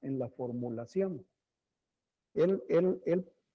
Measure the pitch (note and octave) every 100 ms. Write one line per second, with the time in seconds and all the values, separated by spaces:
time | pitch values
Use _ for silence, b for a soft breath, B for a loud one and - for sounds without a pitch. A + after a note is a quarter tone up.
0 | C#3 C3+ B2 - B2 A#2+ B2 A#2 A#2 F#3+
1 | F#3+ C3 - _ _ _ _ _ _ _
2 | _ _ _ C#3 F3 G3 - E3 F#3 F#3
3 | - F3+ F#3 _ _